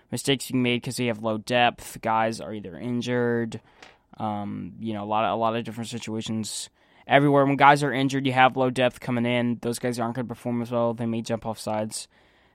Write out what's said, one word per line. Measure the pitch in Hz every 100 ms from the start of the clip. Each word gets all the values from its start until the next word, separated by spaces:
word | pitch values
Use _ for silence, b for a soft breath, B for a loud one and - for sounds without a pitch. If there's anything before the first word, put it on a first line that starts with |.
| b
mistakes | 123 - 135 -
being | 127
made | 123 120
'cause | 131 120
we | 123
have | 107
low | 113 110
depth. | - 123 120 110 - 123
Guys | 117 110 113 107
are | 76
either | 107 92 80
injured, | 117 120 117 123 120 117 113 113 b b b b b -
um, | 110 104 101 104 92 -
you | 113
know, | 104
a | 104
lot | 107
of, | 110
a | 104
lot | 113 117
of |
different | 117 110 113
situations | 117 - 110 110 110 104 - - b b b -
everywhere. | 135 143 143 139
When | 135
guys | 143 147
are | 143
injured, | 123 135 135 135
you |
have | 127 131 127
low | 127
depth | 127 123 -
coming | - 123
in. | 120 123 120 117
Those | 120 117
guys | 123 120
aren't | 117 120
gonna | 110
perform | 117 123 120
as | 117
well. | 120 117
They | 117 117
may | 113
jump | 113 113 113
off | 107
sides. | - 107 110 - - b b b b